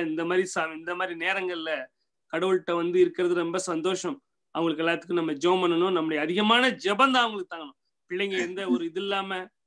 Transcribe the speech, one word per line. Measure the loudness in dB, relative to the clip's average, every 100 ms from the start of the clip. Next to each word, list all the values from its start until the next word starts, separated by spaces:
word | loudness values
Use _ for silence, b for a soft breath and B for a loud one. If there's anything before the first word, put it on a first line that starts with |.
இந்த | 0 -2 0
மாதிரி | 2 0
ச-, | -2 -4
இந்த | -6 -8 -4
மாதிரி | -4 -2
நேரங்கள்ல | -2 -2 -2 -4 -4 -6 -6 _ _ _ _
கடவுள்கிட்ட | -2 2 2 0 0
வந்து | 2 4
இருக்கிறது | 4 4 0 0
ரொம்ப | 0 -2
சந்தோஷம். | -2 -2 0 -2 -4 -8 _ _ _ -2
அவங்களுக்கு | -2 0
எல்லாத்துக்கும் | 0 -2 -2 -2
நம்ம | -2
ஜெபம் | 0 2 4
பண்ணணும். | 4 2 2
நம்முடைய | 2 0 -2
அதிகமான | -2 0 4 4 4 0
ஜெபம் | -2 4 4
தான் | 4 2
அவங்களுக்கு | -2 -8
தாங்கணும். | -10 -12 -16 _ _ _
பிள்ளைங்க | -6 -2 -2
எந்த | -4 -6 -2
ஒரு | -2 -2
இது | -6
இல்லாம | -4 -4 -4 -8 -10 _